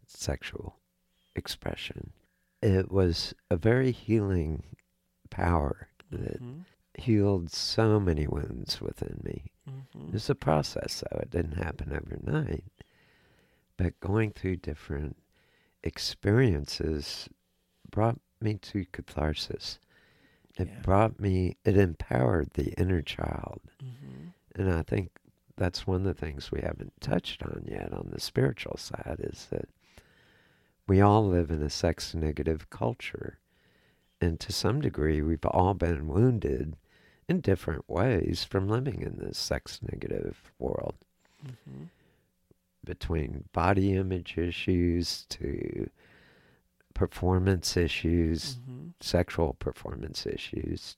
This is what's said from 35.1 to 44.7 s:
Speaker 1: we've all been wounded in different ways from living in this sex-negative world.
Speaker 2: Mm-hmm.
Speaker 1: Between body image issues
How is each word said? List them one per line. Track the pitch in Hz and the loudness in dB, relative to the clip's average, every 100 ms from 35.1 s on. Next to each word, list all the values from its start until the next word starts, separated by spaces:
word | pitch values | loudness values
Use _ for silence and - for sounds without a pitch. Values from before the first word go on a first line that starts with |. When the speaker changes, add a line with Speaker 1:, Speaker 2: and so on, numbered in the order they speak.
| 76 | 2
Speaker 1:
we've | 76 82 - | 2 0 2
all | - 92 | 4 4
been | 92 87 78 76 | 4 0 0 0
wounded | 82 127 113 - 64 76 80 _ _ _ _ - | 4 4 4 0 0 -2 -6 _ _ _ _ -2
in | 180 | 0
different | 98 95 - 73 - | 2 2 0 -6 -4
ways | 82 120 101 - 87 | 0 2 2 2 -2
from | - 98 98 | -2 -2 0
living | 113 143 87 | 0 -2 -4
in | - - | -6 -6
this | 50 - | -8 -6
sex-negative | - - - - - - - 50 50 - - _ | -4 -4 -4 -10 -8 -6 -4 -4 -6 -10 -20 _
world. | 65 50 50 - _ _ _ _ | -4 -4 -6 -10 _ _ _ _
Speaker 2:
Mm-hmm. | 139 120 - 135 165 _ _ _ _ _ _ _ _ _ | -18 -16 -16 -16 -16 _ _ _ _ _ _ _ _ _
Speaker 1:
Between | - 87 - 82 65 - - | -12 -8 -2 -2 -2 -6 -6
body | 82 87 98 98 | 2 4 6 4
image | 95 95 92 87 - | 2 0 -2 -4 -2
issues | 87 - - | -2 -2 2